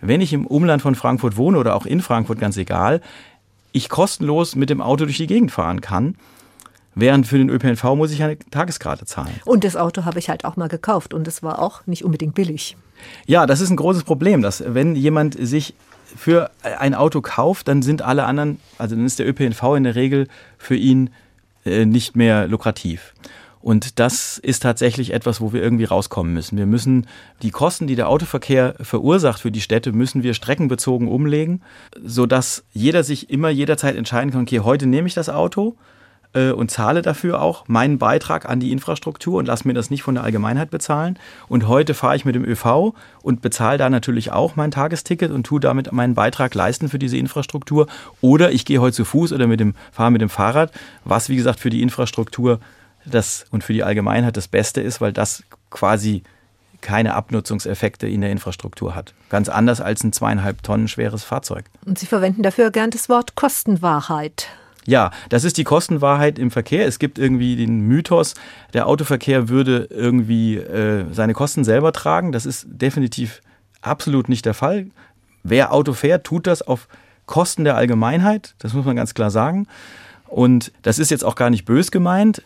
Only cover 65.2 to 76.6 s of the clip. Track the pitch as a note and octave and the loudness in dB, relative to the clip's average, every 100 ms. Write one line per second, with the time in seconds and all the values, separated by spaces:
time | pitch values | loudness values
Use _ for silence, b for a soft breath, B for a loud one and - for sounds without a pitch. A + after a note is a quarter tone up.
65.2 | B A#2+ E3 - C#3+ D#3 - D#3 C#3 C#3+ | B 0 0 -2 2 2 2 2 2 4
66.2 | D3 D3 B2 A#2+ - D3 C#3+ - C#3 A2 | 2 2 -2 -2 -2 0 0 -2 -4 0
67.2 | C3 B2+ B2 A#2+ A2+ A2+ G#2+ D3 - E3+ | 0 2 0 0 0 0 2 2 4 2
68.2 | D#3 B B B B A#2+ - D3+ C#3+ B2+ | 2 B B B B -2 0 0 0 -2
69.2 | C#3 C3+ A#2 C3 C3 A#2+ - A2 A#2+ B2 | 2 0 2 2 2 0 -2 -2 2 2
70.2 | A2 A2+ A2 G#2+ - G2+ G#2+ G#2 D#2+ F#2+ | 2 2 0 -2 -4 -2 0 0 -2 -2
71.2 | A2 A2 C#3+ D3+ A2+ B2 D#3+ - D3+ E3 | 0 0 -2 0 2 2 2 0 -2 0
72.2 | F3 A#2 C3+ - - - C3 D3 A#2+ - | -2 -4 -6 -10 -14 -4 -2 0 -2 -4
73.2 | A2+ - b b b _ - - D#3 C#3 | -8 -10 b b b _ -6 -4 0 0
74.2 | B2 A#2 A2+ G#2 C#3+ G3+ F#3+ b b _ | 0 -2 -2 -2 -2 -2 -6 b b _
75.2 | _ _ E2+ B2 C3+ C#3+ C#3+ A#2+ C#3+ D3+ | _ _ 2 2 4 2 2 0 2 0
76.2 | - E3 F3+ E3+ | 0 -2 0 -2